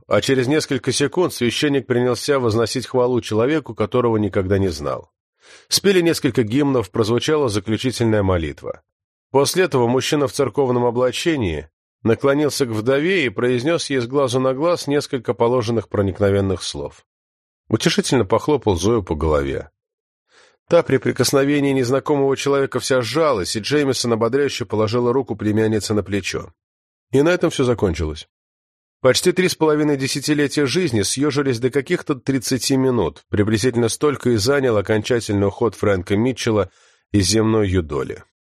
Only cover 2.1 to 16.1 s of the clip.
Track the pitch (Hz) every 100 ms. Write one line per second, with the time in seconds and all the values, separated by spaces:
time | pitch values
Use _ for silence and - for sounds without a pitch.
2.1 | 120 - 139 120 107 110 131 117 127 123
3.1 | 123 - 107 123 156 135 110 107 123 120
4.1 | 110 104 104 92 98 95 71 71 62 -
5.1 | _ _ _ - - - - 196 190 170
6.1 | 156 147 120 110 123 143 131 107 113 107
7.1 | 120 131 151 135 101 101 107 127 - 117
8.1 | 107 95 92 78 69 58 - _ _ _
9.1 | _ _ 131 139 175 180 135 117 127 -
10.1 | 151 139 - 131 - 135 123 123 120 127
11.1 | 120 170 156 101 78 76 _ _ _ 113
12.1 | 113 135 143 151 - 127 110 110 135 160
13.1 | 190 131 104 123 123 131 165 - 135 117
14.1 | 135 135 127 131 131 165 170 - 143 -
15.1 | 135 113 117 117 127 113 117 104 101 98